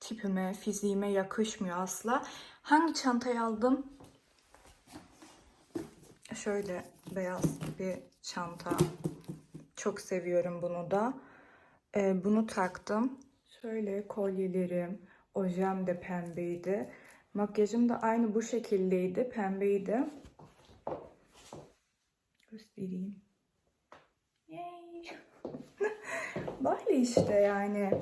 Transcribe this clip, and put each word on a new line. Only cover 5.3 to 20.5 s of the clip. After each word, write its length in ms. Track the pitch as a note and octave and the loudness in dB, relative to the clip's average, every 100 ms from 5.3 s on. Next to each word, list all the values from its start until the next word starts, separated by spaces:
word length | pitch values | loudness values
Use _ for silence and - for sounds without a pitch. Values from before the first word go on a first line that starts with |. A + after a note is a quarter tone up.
| - - _ _ - - - - - - | -20 -20 _ _ -10 -8 -16 -20 -20 -14
Şöyle 500 | A3+ G#3+ G3+ G3+ F3+ - - E3+ F#3+ | -8 -2 -2 -2 -6 -10 -16 -8 -4
beyaz 280 | F3+ F#3 D#3+ - D#3 D#3 | -2 0 -2 -2 -8 -6
bir 200 | F#3 F3+ - _ | -4 -6 -10 _
çanta. 480 | - F#3+ E3+ E3+ F3 E3 D#3+ - - - - - - - - - | -10 -6 -6 -6 -2 0 0 -2 -8 -8 -14 -14 -16 -20 -16 -6
Çok 240 | G#3 G3 | -4 -4
seviyorum 640 | - F#3 F3 F3 F3 F3 | -4 -4 0 0 0 -2
bunu 280 | F3 F3 E3+ | -4 -4 0
da. 240 | G3 A#3 C4 - - - - - _ _ G#3 | 2 0 -2 -12 -20 -20 -20 -20 _ _ 0
E, 280 | G3 F#3 | 2 2
bunu 220 | G3 G#3+ A3 | 4 4 2
taktım. 720 | G#3 F3+ - - G#3+ C4 C4+ - _ _ - | 0 -2 -2 -2 0 0 -2 -18 _ _ -12
Şöyle 460 | A#3 A3 G3+ G3 G#3 | -6 -4 -2 -4 -4
kolyelerim, 920 | A3 G3 F#3+ F#3 F#3 F3+ F3+ F3 G#3 - - _ | -2 -2 0 0 0 0 0 -2 -6 -12 -20 _
ojem 520 | G3+ F#3 F3+ F#3+ F#3+ F#3 | -2 0 2 2 2 0
de 140 | F3+ | -2
pembeydi. 880 | - F3+ E3+ E3+ F3 F3 F3+ G#3 C4 - - - _ | -2 -4 -4 -4 -4 -4 -2 -2 -4 -12 -20 -20 _
Makyajım 540 | G3+ G3+ G#3 G#3 A#3 A#3 | -2 0 2 2 4 4
da 140 | A3+ | 4
aynı 320 | A3+ A#3 A3+ | 4 4 4
bu 80 | G#3 | 2
şekildeydi, 840 | A3+ A#3 - G3 F#3 F#3 F#3 F3+ - | 2 0 2 2 4 4 2 0 0
pembeydi. 760 | A3+ F#3+ G3 G3+ G3+ F#3 A3+ D4+ - - - - | 0 -2 2 2 2 2 0 0 -4 -16 -20 -20